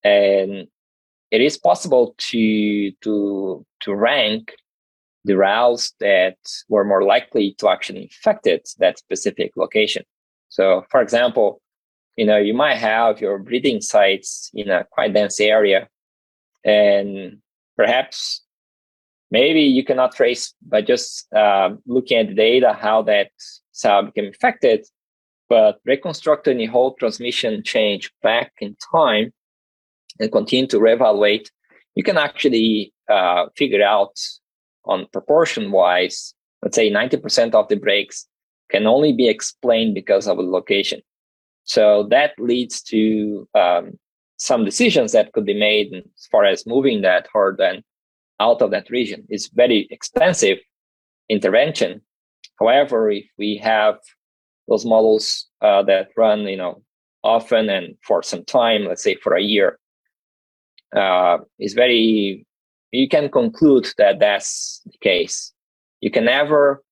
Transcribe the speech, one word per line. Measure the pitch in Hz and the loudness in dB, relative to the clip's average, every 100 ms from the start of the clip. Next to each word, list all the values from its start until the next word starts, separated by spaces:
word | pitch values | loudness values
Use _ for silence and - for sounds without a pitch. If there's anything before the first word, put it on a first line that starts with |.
And | 104 101 101 98 98 98 87 _ _ _ _ _ _ | 4 4 4 2 -2 -8 -16 _ _ _ _ _ _
it | 110 | 0
is | 143 - | 0 0
possible | 170 175 180 131 120 _ | 0 0 2 2 2 _
to, | - 117 110 107 104 104 101 | -6 0 0 0 -2 -2 -4
to, | 92 110 104 101 98 98 92 - _ | -6 -4 -4 -2 -4 -8 -10 -16 _
to | - 101 | -8 -2
rank | 117 143 107 110 - - _ _ _ _ _ _ | 0 0 -2 -4 -10 -20 _ _ _ _ _ _
the | 98 95 | -2 2
routes | 98 110 123 120 - _ | 2 2 0 0 -6 _
that | 101 95 92 92 - - _ | 0 2 2 -4 -18 -18 _
were | 107 | 0
more | 101 98 | 2 2
likely | 98 117 - 113 98 - | 2 0 0 -2 -2 0
to | 104 | -2
actually | 92 - 95 | -2 -6 -14
infect | - - - 214 - | -18 -6 -4 -2 -2
it, | 80 - - | -2 -6 -2
that | 92 - | -2 -2
specific | _ 95 104 - 92 - | _ -6 -6 -6 -8 -6
location. | 87 107 107 - - _ _ _ _ | -4 -2 -2 -4 -12 _ _ _ _
So, | - 95 92 - | -2 0 0 0
for | 135 | -2
example, | 113 117 123 117 104 - _ _ _ _ _ - | 0 0 0 0 -2 -2 _ _ _ _ _ -4
you | 107 | 2
know, | 107 | 2
you | 104 | 2
might | 120 147 117 | 0 0 0
have | 113 113 117 107 | -2 0 0 -2
your | 101 101 | -4 -6
breeding | 95 123 135 110 | -6 -2 -2 -4
sites | - 104 98 98 - - - | 0 2 2 0 -8 -16 -14
in | 104 101 | -12 -4
a | 90 - | -4 -4
quite | - 110 | -4 -2
dense | 104 101 - | 0 -2 0
area, | 104 110 104 95 - _ _ _ _ _ _ _ - | 2 4 4 0 -2 _ _ _ _ _ _ _ 0
and | 104 104 101 101 98 95 101 _ _ _ - | 4 4 2 -2 -12 -16 -20 _ _ _ -2
perhaps | 110 123 135 - - - _ _ _ _ _ _ _ _ _ | 0 0 -4 -10 -12 -12 _ _ _ _ _ _ _ _ _
maybe | 110 143 160 | 0 2 2
you | 143 127 131 | 2 2 0
cannot | 127 127 | 0 0
trace | - 123 120 - _ - | 0 -2 -2 -10 _ -4
by | 110 | -2
just, | 107 123 - - - | 0 -2 -4 -16 -4
uh, | 107 104 98 95 107 - | 2 2 2 0 -4 -4
looking | 127 123 117 | -4 0 -2
at | 107 | 0
the | |
data | 98 110 127 123 | 0 2 4 2
how | 104 107 110 | 0 0 0
that | 107 104 101 _ - - _ | 0 0 -2 _ -20 -20 _
cell | - 117 101 | -4 2 2
became | 101 - 98 | 0 -6 -8
infected, | - 247 - 131 110 - _ _ _ _ _ _ | -4 -4 0 0 0 -4 _ _ _ _ _ _
but | 117 107 - 117 | 4 4 0 -4
reconstructing | 139 175 156 160 151 151 127 | -4 -4 -6 -2 0 0 -2
the | 110 | -2
whole | 123 131 - | 0 -2 -2
transmission | 117 - 120 - 117 107 | -6 -4 -8 -4 -6 -6
change | - 120 107 98 - _ | -4 -2 -2 -4 -10 _
back | 110 117 127 _ | -2 -2 -4 _
in | 104 104 - | -14 -14 -4
time | 165 143 107 120 _ _ _ _ _ _ _ _ - | 0 0 0 -4 _ _ _ _ _ _ _ _ -8
and | 110 | -4
continue | 113 110 127 131 | -2 -2 -4 0
to | 107 | 2
reevaluate, | 110 117 120 104 104 107 - _ _ _ _ - | 2 4 2 2 0 0 -6 _ _ _ _ -6
you | |
can | - 175 | -2 -2
actually, | 147 - 147 117 113 107 98 _ - | -4 -2 0 2 0 -2 -6 _ -2
uh, | 104 90 87 87 - | 0 2 0 -4 -4
figure | 139 101 | -2 2
out | 101 104 101 - - - _ _ _ _ | 2 2 -2 -6 -14 -16 _ _ _ _
on | - 95 - | -8 -6 -6
proportion | 95 - 151 156 - 101 | -12 0 2 2 -4 -2
wise, | 95 90 90 92 - - _ _ _ | 2 2 2 -2 -6 -16 _ _ _
let's | - - | -4 0
say | 110 | 0
ninety | 104 123 - | 0 -2 -2
percent | 107 - 117 110 | -2 0 2 2
of | 104 | 0
the | 101 | -2
breaks | 101 101 - - - _ _ _ _ | 0 -2 -4 -14 -20 _ _ _ _
can | 101 110 | 0 2
only | 127 151 | 4 2
be | 117 123 | 2 0
explained | 107 - _ 123 113 113 98 | 0 -8 _ 0 0 0 -4
because | - 98 101 | 0 0 0
of | 92 | -4
the | |
location. | 92 92 - 98 98 - _ _ _ _ _ _ - | -2 -4 -2 -4 -4 -8 _ _ _ _ _ _ -4
So | - 104 104 104 | 2 4 4 2
that | 123 147 - | 2 0 -4
leads | 120 123 120 - | -2 -2 -4 -10
to, | - 110 110 110 104 101 - | -4 0 0 0 -4 -8 -2
um, | 107 90 87 85 - _ _ _ - | 0 2 0 -4 -20 _ _ _ -14
some | - 131 107 | -4 -2 -2
decisions | - 240 160 107 | 0 0 2 2
that | 110 107 | 0 0
could | - 101 | -2 -4
be | 104 107 | 0 0
made | 107 98 | 0 -2
as | 92 - _ - | -10 -18 _ -2
far | 110 101 | 2 2
as | 92 113 | 0 -2
moving | 123 135 110 | 0 0 0
that | 95 90 - | 2 0 0
herd | 107 98 95 | 0 0 0
then | 95 95 _ _ _ _ _ _ | -2 -2 _ _ _ _ _ _
out | 110 120 | 0 2
of | 107 | 0
that | 92 - | -2 -4
region. | 120 107 92 - | -6 -4 -8 -12
It's | 104 - | -10 -6
very | - 123 110 - | 0 2 2 -2
expensive | - - 120 165 180 101 95 _ _ _ _ _ _ _ | -14 -8 0 0 2 0 -2 _ _ _ _ _ _ _
intervention. | 107 95 110 147 151 92 92 _ _ _ _ - _ | -2 2 2 0 -2 -4 -6 _ _ _ _ -20 _
However, | 110 135 143 117 110 | 2 2 2 0 0
if | 101 - - | -2 -8 -8
we | 104 104 | -6 -4
have | 110 110 107 104 _ _ _ _ _ _ - | -2 2 0 -2 _ _ _ _ _ _ -4
those | 107 | -2
models, | 117 110 110 107 - - - _ | 2 4 4 2 0 -8 -10 _
uh, | 107 98 | 2 2
that | 98 95 92 - | 2 0 -2 0
run, | 113 107 104 | 0 0 -4
you | 95 | -8
know, | 90 - _ _ _ _ | -8 -10 _ _ _ _
often | 110 113 - 117 110 | 0 0 0 0 0
and | 98 87 - | -4 -6 -18
for | - 92 | -4 -2
some | - 87 - | -2 -12 -2
time, | 135 117 107 95 | 0 2 0 -2
let's | 87 | -4
say | 107 92 | -4 -2
for | 101 92 | -2 0
a | 104 | 0
year, | 104 95 - _ _ _ _ _ _ _ _ _ _ _ - | 0 0 -2 _ _ _ _ _ _ _ _ _ _ _ -2
uh, | 95 90 90 85 - _ | 0 2 2 0 -4 _
it's | 101 107 | -6 0
very, | 123 117 113 110 101 92 _ _ _ _ _ | 2 4 2 0 -2 -8 _ _ _ _ _
you | 120 135 | -4 0
can | 151 143 | 0 0
conclude | 139 117 - 156 131 - - | 0 -2 2 4 4 2 0
that | 104 98 | 2 2
that's | 104 101 - - - - - | 0 0 -6 -10 -12 -14 -20
the | _ | _
case. | 104 87 82 - - _ _ _ _ _ | -2 0 -2 -8 -12 _ _ _ _ _
You | 107 | -4
can | 123 113 | 0 0
never | 135 147 151 143 139 _ | 0 2 2 2 0 _